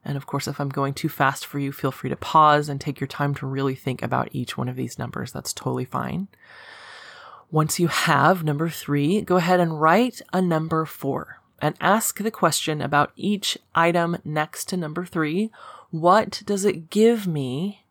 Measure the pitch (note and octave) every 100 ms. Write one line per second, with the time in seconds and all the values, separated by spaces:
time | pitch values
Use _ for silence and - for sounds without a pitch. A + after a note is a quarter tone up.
0 | - C#3 - C#3 - C#3+ C#3+ C#3 C#3 C#3
1 | D#3+ - C#3 C#3 - C#3+ C#3 - C3+ -
2 | C3 C#3 - D#3 D3+ D3 D3 C#3+ - C#3
3 | C3+ - C#3+ C#3 C3+ C3+ C3+ C3+ - B2
4 | B2 B2+ - - B2 - B2+ B2+ B2 -
5 | B2+ - C3 C3+ - - C3 B2+ B2+ B2+
6 | B2+ F3+ G3 _ - - - - - -
7 | - - - - _ D#3 D#3 - E3+ -
8 | - C#3 D3+ F#3 D#3 D3 E3 - - C#3+
9 | C#3+ G#3 - F3+ E3+ F3+ E3+ D#3 D#3+ F#3+
10 | B3 - - F#3 F#3 D#3 D#3+ D#3+ D#3+ -
11 | C#3 C3+ - - _ _ D3+ - F3 G#3+
12 | - - G#3+ - E3 - - D3+ C#3 D3
13 | - - G3+ G3+ - - _ E3 E3+ F3
14 | E3+ F3 - D3+ D#3 - - F#3 D#3 D#3
15 | F3+ E3+ D3+ F3 A3 - - - - E3
16 | E3+ G3+ - - - G3+ G3+ E3 D#3+ G#3
17 | A3+ A#3 F#3+ D3+ B2+ C3 G3 - _